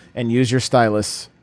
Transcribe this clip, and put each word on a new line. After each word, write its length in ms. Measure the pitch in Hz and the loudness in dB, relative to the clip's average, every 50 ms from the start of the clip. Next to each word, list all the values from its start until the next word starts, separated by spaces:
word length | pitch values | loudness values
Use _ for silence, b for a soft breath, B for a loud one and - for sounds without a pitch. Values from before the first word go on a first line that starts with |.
| b b b | b b b
and 160 | 123 123 117 | -6 -4 -2
use 200 | 117 123 131 110 | 0 0 2 2
your 100 | 123 131 | 0 -2
stylus 720 | - - - 127 117 110 104 107 104 - - - - - _ _ | 0 2 2 2 4 2 2 0 -2 -4 -8 -12 -14 -18 _ _